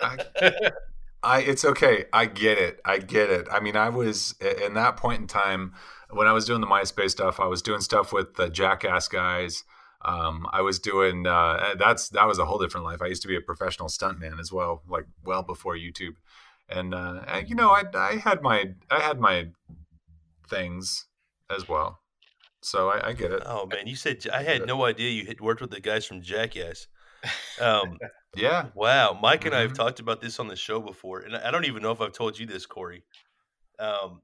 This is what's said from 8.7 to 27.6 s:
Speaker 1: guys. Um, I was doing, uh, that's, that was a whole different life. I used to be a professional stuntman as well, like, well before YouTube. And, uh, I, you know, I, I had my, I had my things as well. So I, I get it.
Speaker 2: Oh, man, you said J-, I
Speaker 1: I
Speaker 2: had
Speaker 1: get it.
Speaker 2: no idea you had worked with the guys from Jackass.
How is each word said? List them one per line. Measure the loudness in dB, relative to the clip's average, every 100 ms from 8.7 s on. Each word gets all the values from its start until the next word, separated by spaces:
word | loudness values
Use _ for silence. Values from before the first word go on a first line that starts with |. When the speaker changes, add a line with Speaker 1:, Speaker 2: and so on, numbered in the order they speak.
| 2 0 0 0
Speaker 1:
guys. | -2 -2 -2 -4 -8 -12 -20 -20 _
Um, | -4 -2 -4 -4 -2
I | 0
was | 0 0
doing, | 0 2 2 2 2
uh, | 4 4 2 -2 2
that's, | 4 4 0
that | 4 4
was | 4
a | 0
whole | 0
different | -2 -4 -8
life. | -6
I | -6
used | -6
to | -4
be | -4
a |
professional | -6 -6 -6 -6 -8
stuntman | -4 -6 -6 -10 -10
as | -8
well, | -4 -4 -4 -6
like, | -8 -8 -12
well | -4 -4
before | -4 -8 -8 -8
YouTube. | -8 -10 -12 -12 _ -20 -20 _ -10
And, | -8 -6
uh, | -6 -8 -8 -6
I, | -6
you | -4
know, | 4 6
I, | 6 4
I | 0 0 0
had | 0 0
my, | 2 2 0 -6 -2
I | 0
had | 2 2
my | 2 2 -2 -12 -20 -20 -20 _ _ -20 _ _ -8
things | -6 -4 -6 -8 -8 -10 _ _ _ -10
as | -8 -4
well. | -2 -2 -6 _ _ _ _ _ _
So | -4 0 2
I, | 0 -2
I |
get | -4 -4
it. | -4 -4
Speaker 2:
Oh, | -6 -6
man, | -8 -8
you | -6
said | -4 -4
J-, | -4
I | -2
Speaker 1:
I |
Speaker 2:
had | 0 0
Speaker 1:
get |
it. | 0
Speaker 2:
no | 0
idea | 2 2 -2
you | -4 -6
had | -4
worked | -2 -2
with | -4
the | -6
guys | -2 -2 -2
from | -10
Jackass. | -6 -2 -2 -4 -10 -12 -18 _ _ _ -10 -8 -10 0